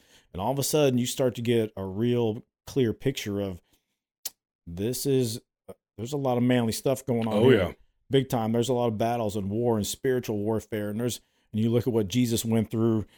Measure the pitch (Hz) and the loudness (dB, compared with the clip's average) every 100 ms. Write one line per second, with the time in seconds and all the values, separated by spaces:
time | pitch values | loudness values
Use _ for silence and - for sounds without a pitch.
0 | _ _ _ - 104 139 131 156 143 123 | _ _ _ -8 -4 -4 0 2 4 2
1 | 123 - 131 123 120 117 110 - 95 95 | 0 -2 -2 0 0 0 0 -4 -8 -2
2 | 120 120 117 110 - _ - 139 120 107 | 0 2 0 -4 -10 _ -6 0 0 0
3 | 143 139 107 101 98 87 - _ _ _ | -4 -4 -4 -4 -4 -8 -14 _ _ _
4 | _ _ - - _ _ - 85 107 123 | _ _ -18 -18 _ _ -14 -6 -4 -4
5 | 143 131 120 113 - _ - - _ - | 0 0 0 -4 -12 _ -20 -20 _ -14
6 | 117 143 135 123 123 127 117 107 143 131 | -8 -4 0 2 4 4 2 0 -2 -2
7 | - 117 113 104 123 113 87 - _ _ | -2 -2 0 4 6 6 4 -4 _ _
8 | - 135 131 123 110 117 117 123 120 107 | -2 0 2 0 2 2 2 0 0 0
9 | 113 120 107 104 98 107 120 110 101 - | -2 0 -2 -4 -4 -2 0 0 -2 -2
10 | 135 127 117 107 104 110 - 110 104 104 | 0 0 -2 -2 -2 -2 -4 -6 -6 -4
11 | 123 - - _ _ 107 113 120 127 113 | -4 -6 -12 _ _ -2 2 2 2 0
12 | 98 123 123 113 113 113 107 110 113 110 | 0 0 0 0 0 0 0 0 2 2
13 | 101 | -2